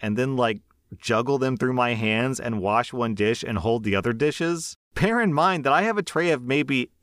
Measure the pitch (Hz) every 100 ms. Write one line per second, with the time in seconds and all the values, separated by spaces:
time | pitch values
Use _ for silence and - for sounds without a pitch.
0 | 107 107 131 135 120 107 - _ _ 92
1 | - 110 123 139 131 127 127 127 123 117
2 | 110 110 127 131 120 110 95 110 123 127
3 | 117 104 107 117 131 107 110 117 107 98
4 | 107 117 147 - 170 170 160 - _ -
5 | 190 240 220 147 175 180 139 147 208 208
6 | 175 160 170 147 123 135 139 135 120 _